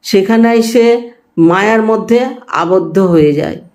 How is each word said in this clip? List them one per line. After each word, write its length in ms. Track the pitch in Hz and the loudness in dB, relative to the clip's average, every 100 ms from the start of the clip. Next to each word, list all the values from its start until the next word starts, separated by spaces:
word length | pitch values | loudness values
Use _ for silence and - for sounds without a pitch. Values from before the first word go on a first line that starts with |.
সেখানেই 560 | - 196 202 226 226 233 | 0 -2 2 2 2 2
সে 220 | 226 240 233 240 - - _ - | 0 2 2 0 -4 -20 _ 0
মায়ার 440 | 165 185 208 220 | 2 2 0 0
মধ্যে 380 | 220 220 - 233 262 254 - | 0 -4 0 -2 -2 -8 -8
আবদ্ধ 480 | - 165 185 165 160 | -6 -2 -2 0 -2
হয়ে 340 | 190 165 151 | 2 2 2
যায়। 260 | 143 73 - - | 0 -6 -10 -18